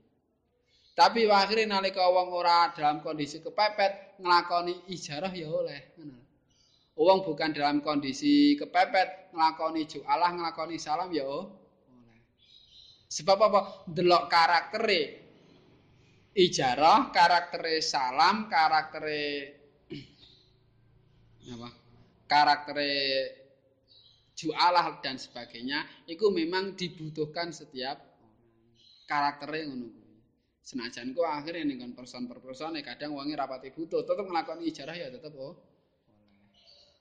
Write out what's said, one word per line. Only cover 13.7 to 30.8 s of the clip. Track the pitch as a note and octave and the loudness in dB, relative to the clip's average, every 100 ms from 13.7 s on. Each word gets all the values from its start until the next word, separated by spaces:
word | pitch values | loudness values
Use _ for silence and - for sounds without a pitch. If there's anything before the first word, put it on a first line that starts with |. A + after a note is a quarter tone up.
| - - | -12 -10
Delok | D#3+ F3 E3+ - | 0 4 4 4
karaktere | E3+ E3 E3+ - A3 A3+ F3+ C3+ - - - _ _ _ _ _ _ _ _ _ G3+ | 4 6 4 0 -4 0 0 0 -8 -20 -20 _ _ _ _ _ _ _ _ _ 2
ijarah, | F3+ - C3 B2+ D#3+ A3 C4 F#3+ | 2 4 0 4 6 6 4 4
karaktere | F3 F3 - E3+ E3 D#3 | 6 6 2 -6 -2 -2
salam, | D#3 D3 B2+ C3+ F3 G#3+ G#3 | -2 -2 -2 2 2 2 0
karaktere | F3 D#3 D#3 D3+ D#3 D#3 D3+ D3 C#3+ C#3 - _ _ - | 2 4 2 0 -8 -6 -4 -4 -6 -10 -18 _ _ -16
<clears throat> | C#3+ - _ _ _ _ _ _ _ _ _ _ _ _ _ B2+ A#2 | -16 -16 _ _ _ _ _ _ _ _ _ _ _ _ _ -18 -16
apa? | A#2+ - _ _ _ _ - | -16 -20 _ _ _ _ 0
Karaktere | D3 D3 D3 D3 C#3+ C#3+ C#3 C3+ C3+ C3 - - _ _ _ _ - _ _ _ - | 4 4 2 -2 -4 -2 -2 0 -2 -4 -10 -20 _ _ _ _ -20 _ _ _ -10
ju'alah | D#3 C3+ F3 F3 D#3+ D3+ | -8 2 4 4 2 -4
dan | C#3 B2+ | -10 -10
sebagainya, | - A#2+ A#2+ A#2 B2+ D3 D#3+ - | -12 -16 -16 -12 -6 -6 -6 -14
iku | - E3 G#3 F3+ | -14 0 2 2
memang | E3 F#3 G3 F#3+ | -2 -2 -4 -6
dibutuhkan | F3 - D#3 D3+ D3+ E3+ E3+ D3+ | -10 -8 -12 -6 -6 -6 -8 -10
setiap | D3 B2+ C3 D3 | -16 -10 -8 -10
orang. | - _ _ _ _ _ _ _ _ _ - | -14 _ _ _ _ _ _ _ _ _ -4
Karaktere | D3 C#3+ C#3+ D3 D#3 D3+ | 0 0 -4 -8 -6 -6
ngono | B2+ A#2 | -10 -12
kuwi. | - _ _ _ _ _ _ - | -16 _ _ _ _ _ _ -14
Senajan | C3 | -10